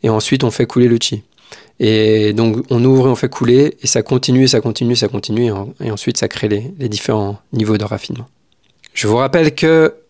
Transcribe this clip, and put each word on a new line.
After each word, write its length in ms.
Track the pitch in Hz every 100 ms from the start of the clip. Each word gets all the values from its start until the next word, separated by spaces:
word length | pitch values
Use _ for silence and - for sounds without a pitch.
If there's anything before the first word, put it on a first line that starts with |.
et 60 | 123
ensuite, 340 | 110 - 131
on 80 | 131
fait 140 | - 120
couler 240 | 127 123
le 80 | 117
chi. 220 | - 123 _ _ _ - - _
Et 520 | 110 110 107 107 107
donc, 320 | 104 113 110 131
on 140 | 120
ouvre 240 | 127 135 131
et 20 |
on 60 | 120
fait 140 | 139
couler 480 | - 120 127 147 -
et 60 | -
ça 140 | -
continue, 420 | - 127 - 127
et 40 | 131
ça 120 | 127
continue, 380 | 117 107 120 120
ça 100 | 104
continue 380 | 104 - 110 120
et 60 |
en-, 220 | 101 101 -
et 100 | 123
ensuite, 260 | 104 - -
ça 100 | 104
crée 220 | - 107
les, 240 | 104 123 185
les 120 | 123
différents 500 | 104 - 110 101 101 _
niveaux 240 | 120 107 107
de 80 | 104
raffinement. 400 | 104 - 117 117 _ _ _ _ _ _
Je 140 | - 107
vous 80 | 113
rappelle 400 | 131 165 156 151
que 380 | 160 160 156 - _